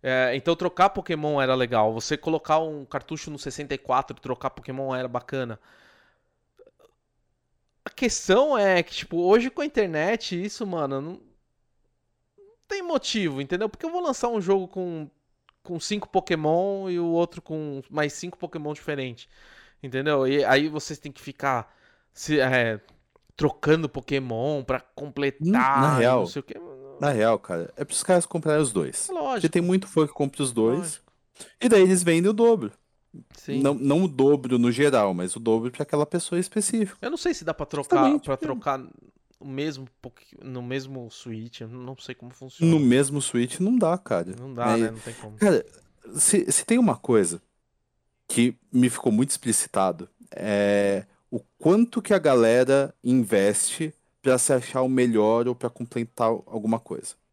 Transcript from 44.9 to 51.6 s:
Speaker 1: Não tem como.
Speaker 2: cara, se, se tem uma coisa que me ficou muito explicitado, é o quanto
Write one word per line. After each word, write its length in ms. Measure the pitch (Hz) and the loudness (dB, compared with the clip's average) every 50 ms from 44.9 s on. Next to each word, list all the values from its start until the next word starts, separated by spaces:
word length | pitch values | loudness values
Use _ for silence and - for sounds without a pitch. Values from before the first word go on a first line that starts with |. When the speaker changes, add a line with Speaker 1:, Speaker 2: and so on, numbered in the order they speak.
Speaker 1:
Não 60 | 113 110 | -4 -10
tem 140 | - 120 113 | -14 -16 -16
como. 220 | - - 107 107 | -14 -16 -18 -4
Speaker 2:
cara, 260 | 104 208 202 170 107 - - - - _ _ _ _ _ - 104 | 0 2 4 4 2 0 -2 -18 -20 _ _ _ _ _ -14 -4
se, 360 | 151 - - - 196 - - | -2 0 2 4 2 2 2
se 140 | - - - | -2 -2 0
tem 140 | - 226 247 | 2 2 4
uma 180 | 247 196 120 | 4 2 2
coisa 460 | - - - 123 110 95 82 87 82 _ _ _ _ _ _ _ _ _ _ _ _ _ _ _ _ _ | 0 0 4 4 4 4 2 -2 -10 _ _ _ _ _ _ _ _ _ _ _ _ _ _ _ _ _
que 300 | - - - 117 123 120 _ _ _ | -4 2 2 2 2 0 _ _ _
me 160 | - 123 127 123 | 2 2 2 2
ficou 240 | 120 - - 127 | 2 0 0 0
muito 160 | 107 107 131 139 | 2 2 2 0
explicitado, 800 | - - - 120 104 - - - - 101 95 92 87 82 87 _ _ _ - _ | -2 -6 -4 -2 -2 -2 -2 -2 0 0 0 0 0 -4 -12 _ _ _ -20 _
é 760 | - - 92 107 104 101 104 101 101 101 101 101 98 98 98 _ _ _ _ _ | -14 -8 -4 -2 0 2 2 2 4 2 2 2 0 -2 -4 _ _ _ _ _
o 80 | - 113 - _ _ | -10 -10 -10 _ _
quanto 420 | _ | _